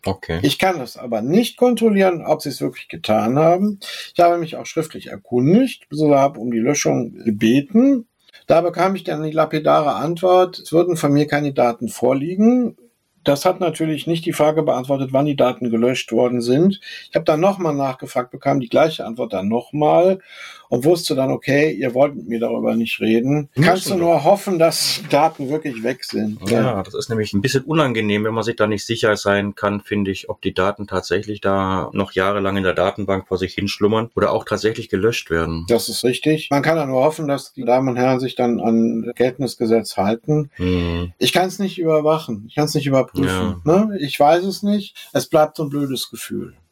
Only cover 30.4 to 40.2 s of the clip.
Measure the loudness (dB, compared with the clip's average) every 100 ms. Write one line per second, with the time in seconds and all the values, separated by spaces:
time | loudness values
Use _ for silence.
30.4 | -4 0 -2 -2 -6 -6 -2 -4 -4 -4
31.4 | -2 0 0 -2 -4 -4 -4 0 0 0
32.4 | -2 0 0 2 0 -2 -4 -4 -2 -4
33.4 | -4 -4 -6 0 0 0 -2 -2 0 0
34.4 | -2 -2 -2 -4 -4 0 0 -2 -4 -2
35.4 | -2 -4 0 -2 0 -2 -2 0 0 -2
36.4 | 0 0 2 0 0 2 0 0 -4 -4
37.4 | -6 -8 0 2 2 0 2 2 -2 -2
38.4 | 0 0 2 2 2 0 -6 0 0 0
39.4 | -6 -2 0 0 0 -2 -2 -2